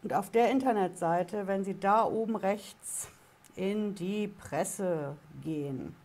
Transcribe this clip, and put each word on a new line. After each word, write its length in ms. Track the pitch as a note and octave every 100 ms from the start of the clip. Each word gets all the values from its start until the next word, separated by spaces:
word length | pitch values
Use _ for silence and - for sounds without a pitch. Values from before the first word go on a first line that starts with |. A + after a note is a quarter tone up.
Und 100 | G#3
auf 200 | F#3+ G3
der 180 | A3+ A#3+
Internetseite, 960 | C4 C4 G#3+ F#3 F3 E3+ F3 F3+ G#3+ F#3+
wenn 180 | G3
Sie 160 | G3 G3
da 240 | G3 G#3+
oben 320 | A3 A3 A3 A3
rechts 760 | F#3+ G#3 - - - - - - - - - -
in 380 | F#3+ G#3 G#3
die 340 | F#3+ F3 G#3 G#3
Presse 880 | - - D3 F#3 - F#3 D#3+ C#3+ D3 - C3+
gehen 520 | D3 D#3 C#3+ C3 - -